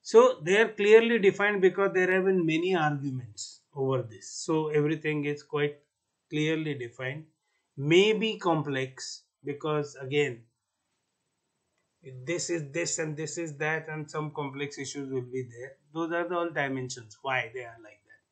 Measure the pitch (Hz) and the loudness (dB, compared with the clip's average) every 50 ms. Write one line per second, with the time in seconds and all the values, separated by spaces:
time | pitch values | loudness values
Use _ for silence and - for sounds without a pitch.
0 | _ - - 220 247 - - - 151 165 196 208 226 208 - - 202 208 220 226 | _ 8 8 8 8 8 4 0 0 2 4 4 4 2 2 0 6 8 10 10
1 | 233 233 233 220 190 196 180 - 202 208 208 196 185 185 185 196 196 196 170 185 | 8 6 2 6 4 4 4 4 0 2 2 4 4 4 4 4 0 2 2 2
2 | 185 180 185 190 185 196 190 185 165 160 156 160 170 185 190 170 156 151 147 139 | 2 4 2 2 4 4 4 4 2 2 2 0 2 2 2 2 2 0 0 -2
3 | 139 143 131 127 113 101 104 - - - - - _ _ _ 143 135 135 135 123 | -4 -6 -6 -6 -8 -10 -14 -14 -14 -16 -16 -20 _ _ _ -4 -2 0 0 -2
4 | 117 110 - - - - - - - - 160 156 156 151 151 151 147 151 160 156 | -2 -6 -12 -16 -16 -16 -14 -12 -4 -2 -2 0 0 2 2 2 2 2 0 -2
5 | - 156 151 151 143 147 147 143 - _ - 147 147 147 143 - _ _ _ _ | -2 -4 -2 -2 -2 -4 -4 -6 -8 _ -2 -2 -2 -2 -4 -8 _ _ _ _
6 | _ _ _ _ _ _ - 151 151 156 160 156 156 151 143 123 123 117 - - | _ _ _ _ _ _ -4 -2 -2 -2 -2 -2 -4 -6 -6 -8 -10 -12 -10 -8
7 | 131 127 143 156 156 _ _ _ _ _ _ _ _ _ _ 143 135 147 165 180 | -8 -8 -8 -10 -14 _ _ _ _ _ _ _ _ _ _ -6 2 6 6 6
8 | 202 214 220 190 220 220 208 - - 180 165 156 139 147 135 131 131 131 - - | 6 6 4 2 0 -2 -2 -2 0 0 0 0 0 -2 -4 -4 -4 -6 -8 -14
9 | - - - - _ _ _ _ _ 143 143 147 - 156 151 151 147 143 - - | -14 -12 -14 -16 _ _ _ _ _ -10 -10 -6 -4 -2 -2 -2 -4 -6 -10 -14
10 | 139 127 143 147 147 131 120 113 - _ _ _ _ _ _ _ _ _ _ _ | -10 -2 0 0 0 0 -4 -10 -16 _ _ _ _ _ _ _ _ _ _ _
11 | _ _ _ _ _ _ _ _ _ _ _ _ _ _ _ _ _ _ _ _ | _ _ _ _ _ _ _ _ _ _ _ _ _ _ _ _ _ _ _ _
12 | _ 143 127 127 127 143 170 170 - - 170 165 147 139 139 170 170 165 - 165 | _ -18 -16 -12 -6 -6 -4 -4 -2 -4 -4 -4 -4 -6 -6 -4 -4 -4 -4 -4
13 | 160 156 147 147 160 151 - 170 170 160 143 139 156 151 160 160 156 160 156 156 | -4 -6 -4 -6 -8 -8 -8 -8 -8 -8 -6 -6 -4 -4 -4 -4 -6 -8 -10 -10
14 | 151 147 - 156 151 147 143 151 147 135 131 139 147 143 - 143 139 131 - 143 | -10 -8 -6 -6 -6 -6 -6 -6 -8 -8 -6 -8 -8 -8 -8 -10 -10 -10 -8 -10
15 | 139 135 135 131 123 123 127 131 127 113 117 120 127 139 - _ _ _ 147 160 | -8 -6 -6 -6 -6 -6 -8 -8 -8 -10 -12 -16 -16 -16 -18 _ _ _ -8 -6
16 | 165 160 170 170 175 175 180 175 170 170 160 156 143 139 135 131 127 123 123 127 | -6 -4 -2 -4 -4 -2 -2 -4 -4 -2 -2 -4 -2 -2 -4 -6 -6 -8 -10 -14
17 | 113 107 - _ - 139 131 127 117 113 117 131 120 117 - - - - - _ | -14 -20 -20 _ -6 -2 -2 -2 -4 -6 -10 -12 -14 -14 -18 -20 -20 -20 -20 _
18 | _ _ - _ _ _ | _ _ -20 _ _ _